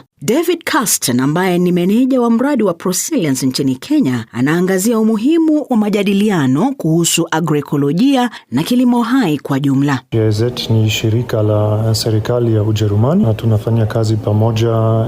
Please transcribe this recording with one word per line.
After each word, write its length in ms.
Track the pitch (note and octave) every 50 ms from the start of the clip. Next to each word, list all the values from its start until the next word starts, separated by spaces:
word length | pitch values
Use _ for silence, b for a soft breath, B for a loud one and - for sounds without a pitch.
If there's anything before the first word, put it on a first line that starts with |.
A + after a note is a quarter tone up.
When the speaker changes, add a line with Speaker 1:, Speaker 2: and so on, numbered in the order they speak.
| - _ _ _
Speaker 1:
David 420 | C#3+ D#3+ A3 D4+ E4+ E4+ F4+ E4+ -
Casten, 560 | - - D4+ B3 F3 - - - - - B2
ambaye 400 | C3 C#3+ D3+ F3 F#3 F#3+ F3 F3+
ni 120 | F3+ F3+
meneja 500 | F3 F3 F3 F3+ G3+ A3+ C4 B3+ C4+ B3+
wa 80 | A#3+ A#3
mradi 340 | A#3 A3+ B3+ C#4+ D4+ A#3+ G#3+
wa 100 | G3 E3+
Prosilience 720 | - - F#3 F#3 - - - E4 C4 F3 D3+ C3+ C3 C#3
nchini 300 | C3 B2+ - C#3+ C3 C3
Kenya, 500 | B2+ - - D4 D#4 A#3+ C#3 B2+ A#2+ A2 -
anaangazia 680 | - A2+ B2+ C#3+ D#3 F3 F3+ F#3 F#3+ F#3 F#3 A#3 A#3+ A3
umuhimu 640 | A3 G#3+ A3+ G#3 G#3+ C#4 D#4+ E4+ E4 D#4 D4+ D4+ C#4 -
wa 80 | B3 G#3+
majadiliano 960 | G#3 G#3+ F#3+ G#3 G3+ G3+ G3+ G3 G#3 A3 G3+ E3+ C#3 C3 B2+ C#3+ G3 C#4 C4+ -
kuhusu 500 | - D#3+ D#3+ E3+ E3+ E3 - - E3 -
agroekolojia 960 | - D#3+ F3 D3+ D3+ D3 C#3+ - - C#3+ C#3 C#3+ D3+ F3 A#3+ C#4 C#4 B3+ B3 A#3 B B B B
na 120 | A3+ B3+ E4
kilimo 400 | - B3 B3 B3+ A#3+ A#3+ A#3+ A#3+
hai 340 | A3 B3 C4+ B3 E3 D3+ C#3
kwa 200 | - - C#3+ C3+
jumla. 400 | - C#3 C3+ C3+ C#3 D3 C#3 B2 - _
Speaker 2:
G 80 | - A#2
I 120 | G#2+ A2
Z 200 | G#2 G2+ A#2 B2 B2 - - -
ni 200 | A2 A2 A2 G#2+
shirika 540 | G#2+ - - A2 G#2+ A#2+ A#2+ - - A2 G#2+
la 520 | G#2+ G#2+ G#2 G#2+ G#2+ G#2+ G#2+ A2 A2+ A2
serikali 580 | G#2+ - A#2+ A2 G#2+ G#2+ - A#2+ B2 A#2+ A#2 A2+
ya 80 | G#2+ G#2
Ujerumani 600 | G#2+ A2 G#2+ A2 G2+ G2+ G#2+ A2 C3 D#3+ G3 G#3+
na 100 | A2+ G#2+
tunafanya 520 | - - A#2+ A2 G#2 - A#2 A2+ A#2 A2
kazi 300 | G#2+ - A#2 A2+ G#2+ A2
pamoja, 920 | G#2+ - A2 G#2 G#2+ A2 A2+ A2+ A2 A2+ A#2 A2+ A2+ A2 A2 A2+ A2+ A2+